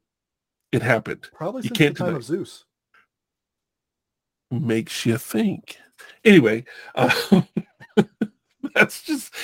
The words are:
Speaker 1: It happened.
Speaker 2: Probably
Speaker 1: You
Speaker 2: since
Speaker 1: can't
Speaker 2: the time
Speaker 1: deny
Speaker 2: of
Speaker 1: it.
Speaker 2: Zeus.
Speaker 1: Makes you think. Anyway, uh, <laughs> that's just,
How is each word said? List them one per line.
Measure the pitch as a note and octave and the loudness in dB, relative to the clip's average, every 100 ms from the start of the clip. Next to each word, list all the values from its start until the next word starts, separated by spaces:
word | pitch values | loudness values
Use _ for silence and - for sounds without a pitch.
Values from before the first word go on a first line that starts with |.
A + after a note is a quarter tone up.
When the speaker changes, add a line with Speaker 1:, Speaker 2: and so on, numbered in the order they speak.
| _ _ _ _ _ _ - | _ _ _ _ _ _ -4
Speaker 1:
It | B2 | -4
happened. | A#2 A2 - - - | 0 0 -2 -12 -12
Speaker 2:
Probably | - D#3+ B3+ | -10 -10 -8
Speaker 1:
You | G#3+ | -8
Speaker 2:
since | A3+ | 2
Speaker 1:
can't | D3 C#3+ | 0 2
Speaker 2:
the | |
time | F3+ | -6
Speaker 1:
deny | D#3 | -6
Speaker 2:
of | |
Speaker 1:
it. | A2+ | -6
Speaker 2:
Zeus. | F#3 - - _ _ _ _ _ _ _ _ _ _ _ _ _ _ _ _ _ _ - | -8 -8 -16 _ _ _ _ _ _ _ _ _ _ _ _ _ _ _ _ _ _ -8
Speaker 1:
Makes | A#2+ A#2 A2+ - - B2+ | -4 -2 -2 -4 -4 -2
you | A2+ | -2
think. | - A3 G#3+ - - - _ _ - - | -2 -2 -2 -2 -12 -20 _ _ -20 0
Anyway, | A3 F#3 A2+ A2+ - - - | 6 8 6 0 -6 -20 -10
uh, | - - - - | -2 0 0 4
<laughs> | F#3 - - - _ - - - - A3 _ _ _ C#4 - | 4 4 -6 -10 _ -4 0 0 -4 -10 _ _ _ -6 0
that's | G#3 - | 0 -2
just, | - C#4+ - - | -8 -8 -8 -14